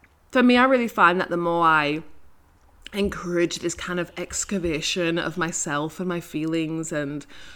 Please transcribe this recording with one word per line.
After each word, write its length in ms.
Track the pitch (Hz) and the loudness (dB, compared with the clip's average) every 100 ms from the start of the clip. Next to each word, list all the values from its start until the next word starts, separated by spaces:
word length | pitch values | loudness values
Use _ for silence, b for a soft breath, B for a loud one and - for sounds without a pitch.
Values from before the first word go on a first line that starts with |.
| _ _ _ | _ _ _
for 120 | 262 | 4
me, 140 | 247 247 | 6 6
I 80 | |
really 220 | 262 254 233 | 6 4 2
find 320 | - 175 180 | 4 4 4
that 100 | - | 0
the 60 | 175 | -2
more 280 | 170 170 | 0 4
I 380 | 165 156 147 156 - - - - _ _ _ _ - | 4 4 2 -2 -8 -18 -20 -20 _ _ _ _ -10
encourage 680 | 202 202 - 180 175 170 - | -2 -2 -2 -4 0 0 0
this 140 | 170 | -6
kind 240 | - - 180 | -6 -6 -4
of 140 | 170 - | -6 -8
excavation 1000 | 175 - - 196 170 156 - 185 170 170 | -8 -6 -4 -2 -2 -2 -2 0 0 0
of 200 | - 165 | -2 -4
myself 600 | 165 - 165 147 156 - | -4 -4 -4 -2 -4 -4
and 100 | 180 | -4
my 120 | 170 | -4
feelings 720 | - 156 160 165 156 160 160 | -6 -6 -2 -2 -2 -4 -4
and 320 | 151 143 147 - B B | -4 -4 -6 -10 B B